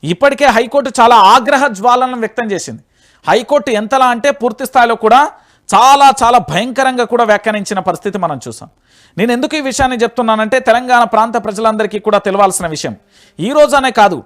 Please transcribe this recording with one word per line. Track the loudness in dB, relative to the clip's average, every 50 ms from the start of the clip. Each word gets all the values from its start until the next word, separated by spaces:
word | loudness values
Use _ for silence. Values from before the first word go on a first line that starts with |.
| -4
ఇప్పటికే | -4 -4 0 0 0 0 2 0 2 2
హైకోర్టు | 2 -2 0 -2 -2 -2 -2 0 2
చాలా | 4 4 6 6 6 6 6
ఆగ్రహ | 4 4 2 0 0 0 -2 -4 -2
జ్వాలలను | 0 0 2 2 0 -2 -4 -6 -8
వ్యక్తం | -8 _ -6 -6 -6 -6
చేసింది. | -6 -8 -10 -14 -16 _ _ _ _ _ _ _ _ _ 0
హైకోర్టు | 0 0 0 0 -2 -2 0 -2 -4 -4
ఎంతలా | -4 -2 0 2 2 2 0
అంటే | 0 -2 -2 -2 -2 -4
పూర్తి | -6 -4 -6 -12 -2
స్థాయిలో | _ 2 2 2 0 -2 0
కూడా | 2 4 4 2 2 -4 _ _ _ _ _ _ _ 0
చాలా | 2 4 4 6 6 6 4 4 4
చాలా | 0 2 2 2 0 0
భయంకరంగా | -4 -4 -4 -4 -4 -2 -2 -2 0 -2 -4 -2
కూడా | 0 -2 2 2
వ్యాఖ్యానించిన | 0 0 0 -4 -6 -4 -6 -6 -6 -6 -4 -4
పరిస్థితి | -6 -4 _ -8 -6 -4 -4
మనం | -4 -6 -8 -10
చూసాం. | -14 -16 -16 -20 -20 _ _ _ _ _ _ _ _ _ -4
నేను | -2 -2 0
ఎందుకు | -2 -2 -4 -4 -4
ఈ | -4 -4
విషయాన్ని | -2 -2 -2 -2 0 -2 -2
చెప్తున్నానంటే | -2 -2 -2 -2 0 0 0 0 -2 -2 -2 0 2
తెలంగాణ | 0 0 0 0 2 2 2 2 0
ప్రాంత | 0 0 0 -2 -6 -6
ప్రజలందరికీ | -6 -8 -2 -2 -2 -2 -2 -4 -4 -6 -6 -4 -2
కూడా | -2 0 0
తెలవాల్సిన | -2 0 2 2 2 0 -2 -8 -8 -8
విషయం. | -8 -10 -10 -10 -12 _ _ _ _ _ _ _ -8
ఈ | -6 -2 2 2
రోజనే | 2 4 2 0 0 0 0 2
కాదు | 2 2 0 -4 -10